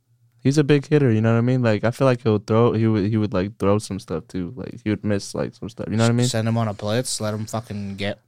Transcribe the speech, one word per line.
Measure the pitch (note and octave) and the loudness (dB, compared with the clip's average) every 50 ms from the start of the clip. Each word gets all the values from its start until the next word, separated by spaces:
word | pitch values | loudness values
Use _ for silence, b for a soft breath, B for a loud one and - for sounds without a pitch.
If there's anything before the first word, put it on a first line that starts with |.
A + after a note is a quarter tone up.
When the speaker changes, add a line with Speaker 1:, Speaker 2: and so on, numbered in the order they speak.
| _ _ _ _ _ _ _ _ - | _ _ _ _ _ _ _ _ 0
Speaker 1:
He's | B2+ C#3 | 0 2
a | D#3 D3 | 2 4
big | C3 D3 C#3+ C3+ | 4 4 2 2
hitter, | - D#3 D3 C#3 B2 A2 | 2 2 4 4 4 2
you | G#2+ | 4
know | A2 A2+ A#2 | 4 4 2
what | A#2 | 2
I | A#2 | 2
mean? | B2 C3 B2+ A#2+ | 2 2 2 2
Like, | A2+ G#2+ G2+ A2 | 2 2 2 0
I | A2+ | 0
feel | B2 - C#3 | 0 2 2
like | C3 B2 A#2+ - | 2 2 2 2
he'll | A2+ G#2+ G#2 | 2 2 2
throw, | - - A2 A2+ A#2+ A#2+ - | 2 2 4 4 4 4 4
he | A2 A2+ | 2 2
would, | A2+ A2 G#2+ F#2 G#2+ | 2 2 2 0 0
he | A2+ G#2+ | 0 0
would, | G#2+ G2 G2 | 0 0 0
like, | F#2 F#2 G#2 A2 - | -2 -2 -2 -4 -2
throw | G2 G2 G2+ | 0 2 2
some | G#2 - - G2+ F2+ | 0 0 -4 -10 -10
stuff, | - - F2+ D#2+ - | -8 -8 -8 -8 -8
too. | _ - F#2 F2+ E2+ - | _ -8 -8 -8 -8 -8
Like, | F#2 - - - - - | -12 -12 -12 -12 -8 -4
he | G#2+ | -4
would | G#2 - - | -4 -2 -2
miss, | G#2+ G#2 G2+ - - - | -2 -2 -4 -4 -6 -6
like, | - C#2 - - | -6 -6 -6 -8
some | - - F#2+ | -12 -14 -14
stuff, | - - - - | -12 -10 -8 -4
you | G2+ A2 | 0 2
know | A2+ | 2
what | A#2 | 2
I | A#2 | 2
mean? | A#2+ B2 | 2 0
Speaker 2:
Send | B2 B2 A2+ A2 A2+ | 0 0 -2 -2 0
him | A2+ | 0
on | A#2 A2+ G#2+ | 0 -2 -2
a | G2 | -4
blitz, | - G#2+ G#2 A2 B2 B2+ - - - | -6 -4 -4 -2 -2 -2 -4 -6 -6
let | A2 G#2+ G#2+ | -4 -6 -4
him | G#2+ A2 | -6 -8
fucking | G#2+ - A2+ A2+ - G#2 G#2 G2+ G2 G2 | -6 -8 -8 -8 -8 -10 -10 -8 -10 -8
get | G2 G2+ G2+ - _ _ | -6 -6 -6 -6 _ _